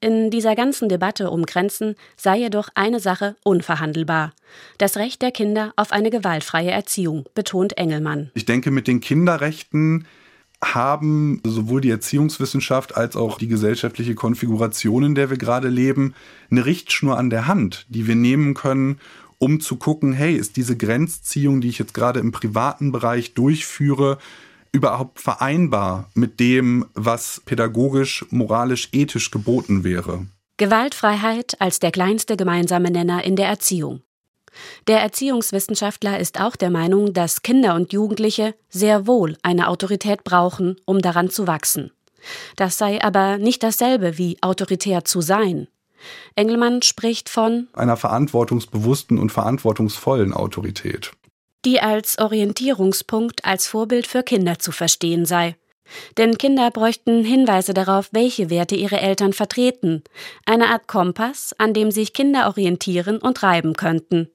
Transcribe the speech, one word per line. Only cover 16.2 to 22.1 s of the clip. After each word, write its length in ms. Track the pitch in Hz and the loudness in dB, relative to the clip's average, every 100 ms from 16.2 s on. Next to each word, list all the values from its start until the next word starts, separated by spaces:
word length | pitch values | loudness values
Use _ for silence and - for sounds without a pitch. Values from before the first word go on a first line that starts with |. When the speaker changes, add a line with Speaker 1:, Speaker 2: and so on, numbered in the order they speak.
| - - _ | -20 -20 _
Speaker 2:
eine 140 | 123 | 0
Richtschnur 540 | 123 180 - - 143 123 | 2 -2 -2 -2 0 0
an 100 | 127 | 0
der 180 | 113 123 | 0 0
Hand, 400 | 196 104 - - | 0 0 -4 -10
die 160 | 117 110 | -6 0
wir 100 | 117 | 2
nehmen 380 | 120 135 147 | 4 4 2
können, 460 | 139 143 135 135 139 - - - _ | 0 0 0 0 -2 -10 -20 -20 _
um 220 | 131 151 | 0 2
zu 160 | - 127 | -2 -6
gucken, 360 | - 156 143 | -2 0 0
hey, 220 | 131 151 | 0 0
ist 220 | 156 - - | 0 -2 -4
diese 200 | 123 120 | -2 -2
Grenzziehung, 840 | 107 117 160 - - - 143 135 | 0 0 -2 -4 -8 -2 2 2
die 80 | 120 | 0
ich 100 | 117 | -4
jetzt 160 | 110 | -6
gerade 260 | - 117 | -2 0